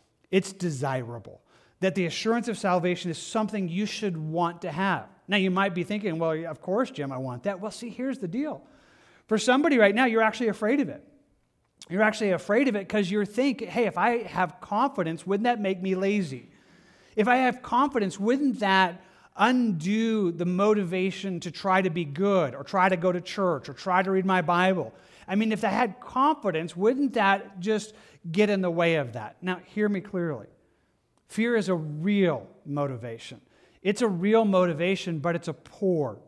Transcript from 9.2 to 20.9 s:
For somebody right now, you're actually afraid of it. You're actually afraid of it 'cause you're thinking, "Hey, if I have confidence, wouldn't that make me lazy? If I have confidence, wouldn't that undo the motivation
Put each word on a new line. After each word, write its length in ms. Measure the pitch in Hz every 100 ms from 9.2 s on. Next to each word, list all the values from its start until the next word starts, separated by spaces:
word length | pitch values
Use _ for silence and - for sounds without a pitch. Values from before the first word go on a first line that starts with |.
| -
For 100 | 214
somebody 400 | 247 262 320 262
right 180 | 202 208
now, 80 | 262
you're 160 | 226
actually 280 | 220 - 233
afraid 320 | 190 214 285
of 80 | 180
it. 120 | 104 - _ _ _ _ _ _ _ -
You're 120 | 180
actually 300 | 214 214 208
afraid 360 | 175 - 214 269
of 80 | 208
it 120 | 190
'cause 200 | 208 180
you're 160 | 208 202
thinking, 440 | 233 277 240 190
"Hey, 160 | 240 214
if 120 | 175
I 260 | 214 240
have 360 | 196 - 175 -
confidence, 640 | - 208 269 269 160 165 185
wouldn't 200 | 202 240
that 160 | 233
make 200 | 196 185
me 140 | 190 185
lazy? 560 | 196 208 160 127 - - _ - _ _ _ 220
If 120 | 220
I 100 | 254
have 240 | 254 247
confidence, 580 | - 240 285 254 196 -
wouldn't 400 | 208 262 285 196
that 420 | 196 190 185 175 - - - -
undo 920 | 220 254 233 170 170 214 226 220 185
the 140 | 170 180
motivation 920 | 180 208 208 180